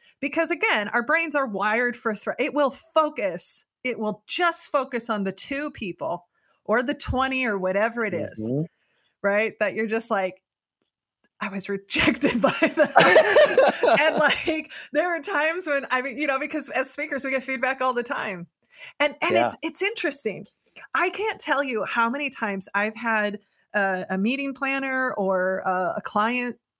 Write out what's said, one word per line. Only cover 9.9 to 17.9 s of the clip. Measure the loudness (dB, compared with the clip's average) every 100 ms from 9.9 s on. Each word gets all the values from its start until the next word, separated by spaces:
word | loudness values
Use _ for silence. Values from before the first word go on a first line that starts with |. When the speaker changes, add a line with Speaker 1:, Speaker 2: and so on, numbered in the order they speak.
| -2 0
Speaker 1:
like, | 0 -2 -6 _ _ _ _ _ _ _ _ _ _
"I | -8
was | -6 -6
rejected | -6 -2 2 4 4 0 4
<laughs> |
by | 2 4 0
them." | 4 4 6
Speaker 2:
<laughs> | 8 8 8 6 6 6 4 4 4 6
Speaker 1:
And, | 4 4
like, | 2 2 -2 -2 -4 -16 -4
there | 0 0
are | -2
times | -2 0 0 -2 -2
when, | -2 0
I | -2
mean, | -2 -2
you | -2
know, | -2
because | -2 -4 -4
as | -2 -4
speakers, | -4 -6 -4
we | -2
get | -2
feedback | -2 -2 -2 0
all | 0